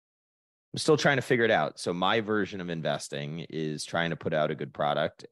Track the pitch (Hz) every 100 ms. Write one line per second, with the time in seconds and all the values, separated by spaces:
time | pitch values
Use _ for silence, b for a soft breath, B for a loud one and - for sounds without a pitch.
0 | _ _ _ _ _ _ _ 127 - 151
1 | 151 135 - 127 113 92 73 - 107 90
2 | 92 113 104 107 95 101 87 82 76 71
3 | - 69 73 82 - 78 78 76 - 85
4 | 85 78 - 78 76 73 73 - 73 73
5 | 80 - -